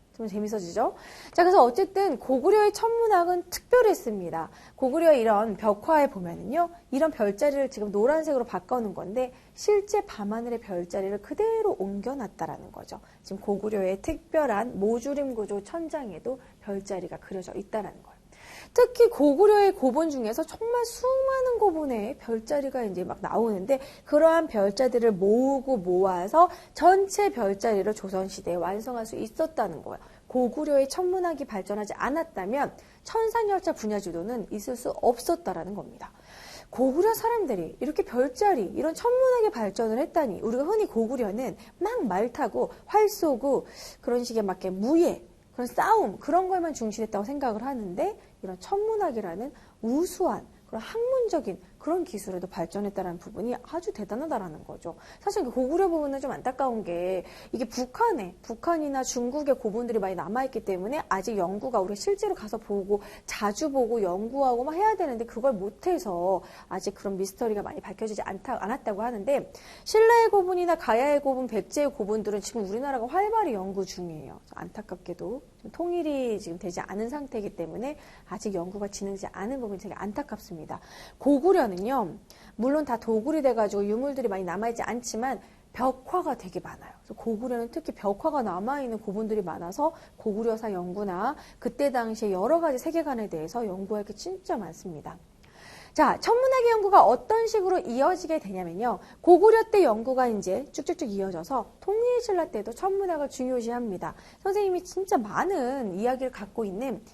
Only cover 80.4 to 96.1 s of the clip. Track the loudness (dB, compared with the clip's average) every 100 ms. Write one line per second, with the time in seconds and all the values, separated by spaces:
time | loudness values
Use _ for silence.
80.4 | -12 -14 -12 -14 -14 -20 -20 -4 2 4
81.4 | 6 4 4 -2 -2 0 -2 -6 -16 -20
82.4 | -16 -2 0 2 0 -2 0 0 0 2
83.4 | 2 2 0 0 -2 -2 -2 -4 -4 -4
84.4 | -4 -4 -4 -4 -6 -6 -6 -6 -6 -6
85.4 | -10 -20 _ -4 -2 -2 -4 -4 -2 -4
86.4 | -8 -10 -12 -14 -20 -20 -20 -10 -6 -4
87.4 | -4 -4 -6 -8 -10 -6 -4 -2 -2 -2
88.4 | -2 -4 -4 -4 -4 -6 -6 -6 -2 -2
89.4 | -4 -8 -8 -2 -2 -4 -12 -8 -4 -2
90.4 | -2 -2 -4 -6 -6 -6 -4 -2 -4 -4
91.4 | -12 -10 -8 -2 0 0 -2 -4 -2 0
92.4 | 2 2 2 -2 -2 -2 -2 -4 -6 -6
93.4 | -6 -6 -6 -6 -6 -6 -6 -10 -10 -10
94.4 | -6 -6 -6 -12 -12 -12 -14 -18 -20 _
95.4 | -20 -20 -20 -20 -6 4 4